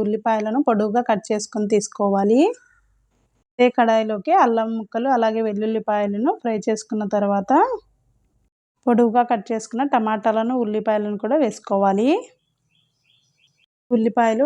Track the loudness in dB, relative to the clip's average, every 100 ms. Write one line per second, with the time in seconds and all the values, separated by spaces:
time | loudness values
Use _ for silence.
0 | -2 -2 -2 -2 -2 -2 0 0 0 -2
1 | 0 -2 -2 -6 -4 -6 0 0 -2 -2
2 | 0 2 2 4 2 0 _ _ _ _
3 | _ _ _ _ _ 2 2 4 2 2
4 | 0 -4 0 4 4 2 -2 -6 -6 -4
5 | 0 2 0 0 -2 -2 -2 -4 -2 -2
6 | -2 -2 -2 -2 -4 -4 -2 -4 -4 -6
7 | -2 -2 0 -2 2 2 2 -2 _ _
8 | _ _ _ _ _ _ _ _ 0 2
9 | 4 2 0 -2 -4 -8 -6 -4 0 0
10 | 0 -2 0 0 -2 -2 -2 -2 -2 -2
11 | -2 -4 -2 0 0 -2 -4 0 2 2
12 | 2 0 -4 _ _ _ _ _ _ _
13 | _ _ _ _ _ _ _ _ -2 0
14 | 0 0 0 2